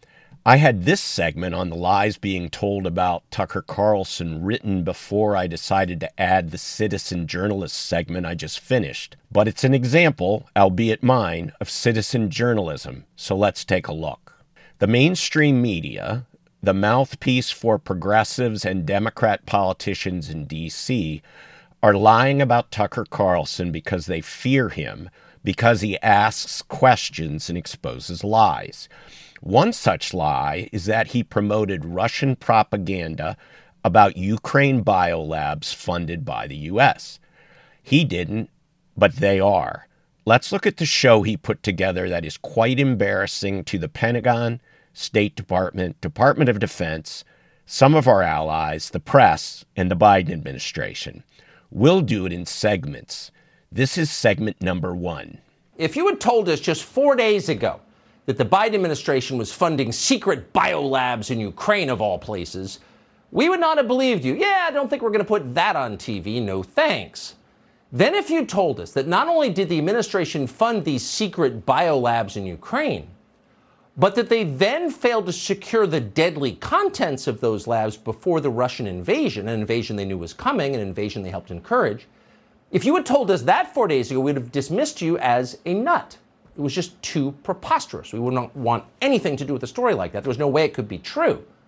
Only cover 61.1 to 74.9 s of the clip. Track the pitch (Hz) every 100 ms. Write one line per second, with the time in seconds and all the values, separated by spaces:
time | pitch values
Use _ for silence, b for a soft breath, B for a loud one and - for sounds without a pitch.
61.1 | 120 104 117 104 - - 208 143 107 104
62.1 | 87 - 98 87 95 95 - b b b
63.1 | b b 196 320 370 320 302 233 254 262
64.1 | 196 127 220 403 392 339 277 262 285 226
65.1 | 208 202 208 131 143 202 160 120 98 -
66.1 | 101 98 120 104 95 95 - 311 143 85
67.1 | - - - b b b b b 123 240
68.1 | 392 - 330 - 190 170 110 85 135 139
69.1 | 190 311 330 262 175 175 165 160 226 -
70.1 | 190 156 151 127 - 233 220 156 127 -
71.1 | - 208 175 135 113 135 135 170 139 120
72.1 | 117 98 107 95 85 - 254 294 98 78
73.1 | - _ b b b b b b 139 196
74.1 | 240 220 233 170 131 196 311 339